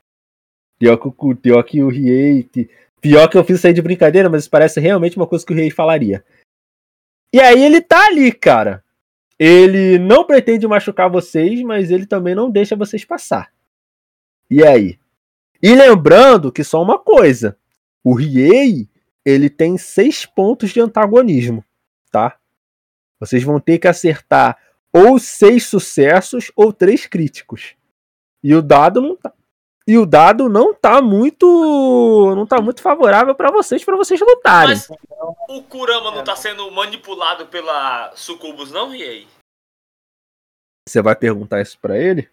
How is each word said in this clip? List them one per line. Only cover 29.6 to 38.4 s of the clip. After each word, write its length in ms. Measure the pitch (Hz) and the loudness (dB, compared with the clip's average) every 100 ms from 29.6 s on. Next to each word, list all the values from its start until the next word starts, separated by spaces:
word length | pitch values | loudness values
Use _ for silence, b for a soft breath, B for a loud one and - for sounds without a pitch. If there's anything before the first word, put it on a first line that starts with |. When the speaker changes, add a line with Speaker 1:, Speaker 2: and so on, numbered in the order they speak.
| _ _ - | _ _ 0
Speaker 1:
e 100 | 226 | 2
o 60 | 190 | 4
dado 420 | 147 165 226 262 | 4 4 2 0
não 260 | 202 392 | 0 0
tá 260 | 403 - 247 | 0 0 2
muito, 1300 | 247 196 269 - 359 339 311 285 262 247 233 220 196 | 0 0 -2 0 2 2 0 -2 0 0 2 2 2
não 100 | 190 214 | 0 -4
tá 140 | 254 | -4
muito 200 | 214 240 | -4 -6
favorável 520 | 370 302 233 202 254 | -4 0 2 2 0
pra 180 | 269 285 | -2 -2
vocês, 320 | 415 - - | -2 -4 -6
pra 100 | - 381 | -4 -4
vocês 220 | 392 370 | -2 -2
lutarem. 540 | 440 494 - 170 165 | 2 2 2 2 2
Speaker 2:
Mas 140 | - - 160 _ - 165 165 - | 0 -8 -20 _ -16 -16 -14 -16
o 140 | 269 | -18
Kurama 480 | 269 262 247 233 220 | -18 -12 -6 -6 -8
não 100 | - | -14
Speaker 3:
É. 40 | |
Speaker 2:
tá 100 | 135 | -12
sendo 340 | 190 208 202 196 | -12 -12 -14 -16
manipulado 760 | 185 208 208 - 180 170 170 156 | -10 -10 -12 -18 -10 -10 -10 -12
pela 640 | 175 160 147 135 120 110 - | -16 -10 -10 -8 -10 -14 -20
Sucubus, 560 | - 170 | -20 -20